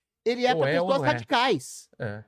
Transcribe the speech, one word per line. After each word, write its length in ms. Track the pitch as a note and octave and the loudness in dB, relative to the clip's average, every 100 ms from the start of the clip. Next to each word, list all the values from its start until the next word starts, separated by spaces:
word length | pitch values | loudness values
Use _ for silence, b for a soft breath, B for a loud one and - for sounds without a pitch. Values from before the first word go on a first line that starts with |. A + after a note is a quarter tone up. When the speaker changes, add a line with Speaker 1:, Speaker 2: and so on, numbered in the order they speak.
| _ _ | _ _
Speaker 1:
ele 220 | - B3 B3 | -2 0 2
é 80 | |
Speaker 2:
Ou 80 | E3 | 2
Speaker 1:
pra 80 | C#3 | 2
Speaker 2:
é 100 | E3 | 2
ou 60 | F3+ | 2
Speaker 1:
pessoas 140 | - | 0
Speaker 2:
não 40 | C#3 | 0
é. 60 | |
Speaker 1:
radicais. 760 | A#2+ A2+ B3 B3+ F#3 - - - - | -2 0 0 2 0 -4 -18 -20 -10
Speaker 2:
É. 260 | A2+ G#2 | -10 -10